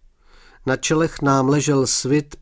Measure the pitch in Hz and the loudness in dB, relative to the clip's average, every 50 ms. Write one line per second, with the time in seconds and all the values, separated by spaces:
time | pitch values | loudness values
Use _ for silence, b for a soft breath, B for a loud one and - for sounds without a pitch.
0 | - b b b b b b b b b b b b 127 131 131 - - 165 156 | -20 b b b b b b b b b b b b -4 -4 -2 -2 -2 0 0
1 | 165 160 - - 143 139 135 135 131 131 147 147 135 151 139 135 131 120 - - | 0 -2 -2 -2 0 2 2 2 2 2 2 2 2 0 0 0 0 0 -2 -2
2 | - 127 143 151 147 - - - | -2 0 0 -2 -2 -4 -10 -6